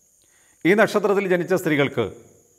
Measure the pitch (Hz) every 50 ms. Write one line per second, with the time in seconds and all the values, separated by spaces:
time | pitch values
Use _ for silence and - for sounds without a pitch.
0 | _ _ _ _ _ _ _ _ _ _ _ _ - 160 196 214 208 - - 214
1 | 185 202 202 196 202 180 180 175 170 151 185 170 - 165 151 143 143 127 - 123
2 | 110 90 - - - - _ _ _ _ _